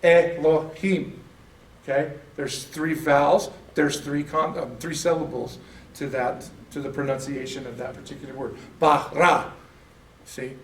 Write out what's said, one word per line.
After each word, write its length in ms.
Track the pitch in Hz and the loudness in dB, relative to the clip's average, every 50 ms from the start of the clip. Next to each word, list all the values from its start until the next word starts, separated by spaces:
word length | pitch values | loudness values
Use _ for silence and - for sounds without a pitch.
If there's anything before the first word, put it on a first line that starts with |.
| - | 8
Elohim, 1160 | 170 170 170 170 170 - - 147 156 160 156 156 - - - - 190 190 165 - - - - - - - - - - - - - - - - - | 8 8 8 8 4 0 2 4 4 4 4 2 -2 -10 -4 -2 0 0 0 -2 -6 -10 -16 -20 -20 -20 -20 -20 -20 -20 -20 -20 -20 -20 -20 -8
okay? 300 | - 135 139 - 113 - - - - - | -2 -2 0 0 -2 -6 -12 -16 -18 -10
There's 280 | - 143 131 - - - | -8 -8 -6 -6 -8 -10
three 300 | - - 156 156 160 160 | -12 -8 -4 -2 -2 -2
vowels, 560 | - - 151 143 143 143 143 175 202 - - - - - - - | -2 2 4 4 6 6 6 4 4 2 0 -10 -14 -20 -8 0
there's 240 | - 151 147 143 - | 2 2 2 2 -2
three 240 | - 143 143 147 147 | -6 -4 -2 -2 -4
con-, 340 | - - 156 156 - - | -2 0 0 0 0 -2
um, 200 | - 123 120 123 | -4 -6 -8 -8
three 160 | - - 165 156 | -10 -8 -6 -6
syllables 640 | 143 - 175 165 160 - - - 123 120 117 - - - - - - - - - | -2 2 2 2 2 0 -4 -6 -6 -8 -8 -10 -14 -18 -20 -20 -20 -20 -20 -12
to 120 | - 143 139 | -8 -8 -4
that, 380 | 127 131 123 123 - - - - - - - - | -2 -2 -2 -2 -2 -4 -10 -16 -18 -20 -20 -14
to 100 | - 147 | -10 -8
the 80 | 139 139 | -8 -8
pronunciation 760 | 139 151 143 139 135 127 - - 139 131 127 - - 131 127 | -6 -4 -2 -2 -2 -4 -4 -6 -6 -6 -6 -8 -10 -10 -10
of 120 | 123 117 | -12 -10
that 160 | 120 123 113 - | -10 -10 -10 -10
particular 400 | - - - 143 - - 139 131 | -12 -14 -16 -16 -14 -14 -14 -10
word. 220 | 131 135 117 - - - - - - | -8 -8 -8 -8 -10 -16 -20 -4 2
Bara, 720 | 160 151 151 143 - - - 139 165 175 156 143 - - - - - - - - - - - - - - - - - | 4 6 6 6 2 -2 0 4 6 6 6 4 0 -4 -12 -16 -20 -20 -20 -20 -20 -20 -20 -20 -20 -20 -20 -20 -20
see? 280 | - - - 131 127 139 139 | -18 -12 -10 -10 -10 -10 -14